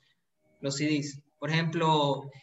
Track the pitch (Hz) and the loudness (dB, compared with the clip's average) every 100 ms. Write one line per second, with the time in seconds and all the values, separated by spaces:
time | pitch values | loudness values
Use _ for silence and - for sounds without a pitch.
0 | _ _ _ _ _ _ 139 143 151 147 | _ _ _ _ _ _ -6 -2 0 0
1 | 143 - - _ 147 165 165 170 160 151 | -2 -10 -20 _ -2 0 0 2 2 4
2 | 143 135 - - | 2 0 -6 -18